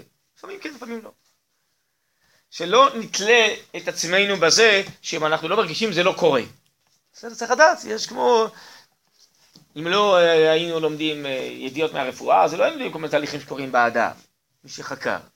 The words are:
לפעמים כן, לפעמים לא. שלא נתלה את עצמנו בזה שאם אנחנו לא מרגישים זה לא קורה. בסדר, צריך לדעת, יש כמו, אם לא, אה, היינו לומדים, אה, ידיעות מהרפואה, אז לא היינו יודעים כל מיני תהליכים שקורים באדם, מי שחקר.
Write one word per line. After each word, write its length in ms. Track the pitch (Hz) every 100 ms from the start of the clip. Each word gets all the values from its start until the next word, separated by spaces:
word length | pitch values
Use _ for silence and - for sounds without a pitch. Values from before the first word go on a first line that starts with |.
| - _ _ _
לפעמים 220 | - 392
כן, 140 | 320 254
לפעמים 260 | 240 233
לא. 80 | 214 _ _ _ _ _ _ _ _ _ _ _ _ _ _
שלא 400 | - 170 220 269 226
נתלה 520 | 214 - 202 240 214 - - 175
את 100 | 170
עצמנו 500 | - 165 185 202 196
בזה 460 | 165 160 226 196 190 -
שאם 240 | - 156 156
אנחנו 220 | 156 160
לא 100 | 208
מרגישים 360 | 180 156 220
זה 100 | 170
לא 100 | 180 -
קורה. 240 | 170 131 101 - _ _ _ _ _
בסדר, 200 | - 226
צריך 180 | 226 233
לדעת, 260 | 254 320 330 -
יש 200 | 220 -
כמו, 420 | 247 247 233 220 - - - _ _ _ _ _ _ _ _ _ 147
אם 100 | 165
לא, 300 | 196 208 180
אה, 340 | 170 160 156
היינו 280 | 160 170 165
לומדים, 460 | 156 151 156 147 143
אה, 60 | 131 127
ידיעות 420 | 123 131 135 156
מהרפואה, 500 | 156 127 - 120 160
אז 100 | 160
לא 100 | 165
היינו 140 | - 311
יודעים 160 | 226
כל 60 | 160
מיני 120 | 156
תהליכים 300 | 151 147 147
שקורים 300 | - 139 135
באדם, 400 | 127 120 117 98 - _ _ _ _
מי 60 | 139
שחקר. 480 | - - 139 123 92 78